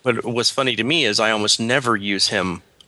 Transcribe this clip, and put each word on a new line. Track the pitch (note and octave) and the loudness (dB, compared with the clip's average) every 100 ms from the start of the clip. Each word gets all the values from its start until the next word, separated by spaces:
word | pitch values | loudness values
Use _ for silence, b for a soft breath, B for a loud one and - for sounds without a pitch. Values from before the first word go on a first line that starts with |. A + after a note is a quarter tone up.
But | C3 A2+ | -2 -2
what's | A2+ A#2+ A2+ | -2 -2 -2
funny | - C3 A2 | 0 -2 0
to | |
me | A2+ E3 A#2+ | 0 0 0
is | G#2 | 2
I | A2 | 2
almost | A2 G#2 - | 2 0 0
never | A2+ C3+ A#2+ G#2+ | 2 0 0 0
use | G2+ G2 - | 0 0 0
him | G#2 F#2 E2+ - _ | 0 -2 -4 -10 _